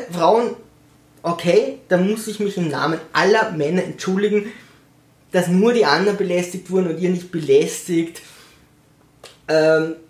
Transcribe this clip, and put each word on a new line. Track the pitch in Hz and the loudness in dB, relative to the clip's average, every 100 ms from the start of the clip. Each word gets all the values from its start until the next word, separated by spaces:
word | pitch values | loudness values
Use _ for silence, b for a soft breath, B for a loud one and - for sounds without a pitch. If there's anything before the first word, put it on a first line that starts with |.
| - | -2
Frauen, | 175 170 226 233 - - _ _ _ _ _ | 0 4 4 2 -6 -16 _ _ _ _ _
okay, | 165 170 175 196 269 262 - | -6 -2 2 2 2 -4 -2
da | 180 | 0
muss | 190 220 220 | 0 -2 -6
ich | 208 | -4
mich | 202 190 | -4 -2
im | 165 | -4
Namen | 135 143 160 - | -2 -2 -4 -4
aller | 156 185 220 - | 0 2 2 0
Männer | 160 147 180 | -2 -2 -2
entschuldigen, | 160 156 - 190 208 208 208 B B B _ _ _ _ _ | -4 -6 -4 -2 0 0 -4 B B B _ _ _ _ _
dass | 180 170 | -2 2
nur | 185 226 | 4 4
die | 240 151 | 4 2
anderen | 151 202 196 | 2 2 0
belästigt | 185 175 175 - - | -2 -2 -4 -8 -4
wurden | 185 175 | -2 -2
und | 160 | -2
ihr | 180 | -2
nicht | 180 - | -2 -4
belästigt. | 175 147 135 175 - - 165 165 - B B B B B _ _ _ _ _ - - - | -6 2 2 2 -4 -4 -2 -2 -8 B B B B B _ _ _ _ _ -20 -16 -2
Ähm, | 156 156 160 160 - | 2 4 2 0 -6